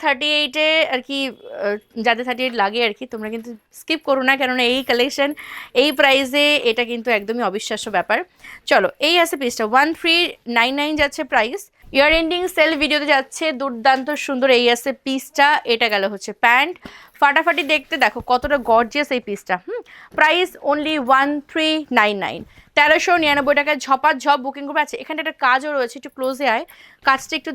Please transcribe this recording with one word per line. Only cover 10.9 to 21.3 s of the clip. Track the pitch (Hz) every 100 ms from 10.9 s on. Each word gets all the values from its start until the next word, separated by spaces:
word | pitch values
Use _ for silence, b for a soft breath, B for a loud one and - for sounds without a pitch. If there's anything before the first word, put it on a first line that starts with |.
| 311
যাচ্ছে | 285 302 294
প্রাইস। | 262 220 403 - b b 262
ইয়ার | 294 320
এন্ডিং | 330 349 359 -
সেল | 311 311
ভিডিওতে | 285 294 294
যাচ্ছে, | 277 262 - 320 254
দুর্দান্ত | 269 233 247 269 262 294 -
সুন্দর। | 269 262 247
এই | 240 240
আছে | 277 240 -
পিসটা, | 269 - - 285 302 -
এটা | 226 233
গেল | 208 196
হচ্ছে | 202 - 208
প্যান্ট। | 233 247 302 349 B B B -
ফাটাফাটি | 285 285 320 302 285
দেখতে, | 302 - 320
দেখো | 233 240 -
কতটা | 247 285 285 233
গর্জিয়াস | 226 233 285 294 254
এই | -
পিসটা। | 202 - 180
হুম, | - 466 - B B -
প্রাইস | 311 330 370 - 269
only | 294 302 311 247 262
one | 277